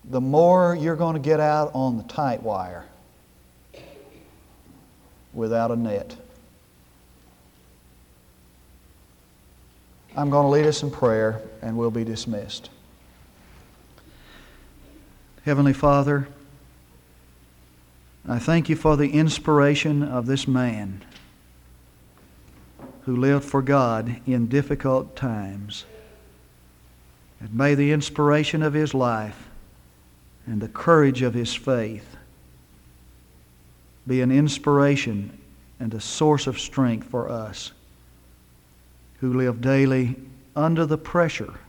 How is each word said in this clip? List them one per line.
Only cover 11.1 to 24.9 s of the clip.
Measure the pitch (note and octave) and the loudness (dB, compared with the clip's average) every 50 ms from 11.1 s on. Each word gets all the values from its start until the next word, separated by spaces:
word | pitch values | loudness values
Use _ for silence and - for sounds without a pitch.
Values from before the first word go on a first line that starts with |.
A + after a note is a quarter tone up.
| A2+ A2 A2 A2 A2 A2 - - - - - | 4 4 2 0 -2 -4 -10 -16 -18 -12 -10
and | A2+ A2+ | -6 -4
we'll | A#2 A#2 A#2 | -2 -2 -2
be | A2 A#2 A2+ | -2 -2 -4
dismissed. | A2+ A2 G#2+ - B2 A2 G#2 G2 G2+ - - - - - - - - - _ - - - - - - _ - - - - - - - - - - - - - - - - - - - - - - - - - - - - - - - - - - - - - - _ - - - | -4 -6 -8 -8 -8 -8 -8 -8 -10 -14 -16 -16 -20 -20 -20 -20 -20 -20 _ -20 -20 -20 -20 -20 -20 _ -20 -20 -20 -20 -20 -20 -20 -20 -20 -20 -20 -20 -20 -20 -20 -20 -20 -20 -20 -20 -20 -20 -20 -20 -20 -20 -20 -20 -20 -20 -20 -20 -20 -20 -20 -20 -20 -20 _ -20 -8 -2
Heavenly | D3 C#3+ C#3 C#3+ C#3 C#3 | 0 2 4 4 4 4
Father, | C#3 - D3 C#3+ C#3+ C#3 D3 D3 C#3+ C3+ - - - - - - - - - _ _ _ _ _ - _ _ _ _ _ _ _ _ - _ _ _ - _ _ _ _ _ _ - - - - - - | 4 4 4 4 4 2 2 0 0 -2 -6 -12 -20 -20 -20 -20 -20 -20 -20 _ _ _ _ _ -20 _ _ _ _ _ _ _ _ -20 _ _ _ -20 _ _ _ _ _ _ -20 -20 -20 -20 -20 -8
I | - A#2+ A#2+ | -6 -6 -4
thank | - - - - B2+ - | 0 2 2 2 2 0
you | D#3 | -2
for | D3 - D#3 D3+ | 2 4 2 4
the | C#3+ D3 C#3 | 4 2 2
inspiration | C#3+ D3+ D#3 D#3 D3 - - D#3+ D3+ D3 C#3+ C#3+ D3 C#3 - D#3 D3 C#3+ D3 | 4 4 4 4 0 -2 0 2 4 4 4 4 2 2 0 0 0 0 0
of | D3+ B2+ B2 A#2 | 0 -2 -4 -2
this | B2 C3+ C3+ - | -2 -2 -2 0
man | - C3 B2+ B2+ A#2+ A2 G#2+ G#2 F#2+ G2 G2+ - - - - - - _ _ _ _ - - _ - - _ _ _ _ _ - _ _ - - - - - - - - - - - - - - - - - | 0 0 0 0 0 -2 -4 -6 -8 -10 -12 -14 -20 -20 -20 -20 -20 _ _ _ _ -20 -20 _ -20 -20 _ _ _ _ _ -20 _ _ -20 -20 -20 -20 -20 -20 -20 -20 -20 -20 -20 -20 -20 -20 -20 -20 -12
who | - C3 B2 | -6 -4 -2
lived | B2 B2+ C#3 C#3 C#3+ C#3 | 0 2 2 2 0 0
for | - - C#3 | -2 -4 -2
God | C3 C3+ C#3 C#3 B2+ A#2+ A2+ A2 A2 A#2+ A#2+ - - | 0 2 2 2 2 2 0 -2 -4 -6 -8 -8 -4
in | C3 B2+ A#2+ A#2 | -2 0 0 0
difficult | A2 B2+ C#3+ C#3 - D3 - - C3+ | 0 0 -2 -2 -2 -6 -4 -2 0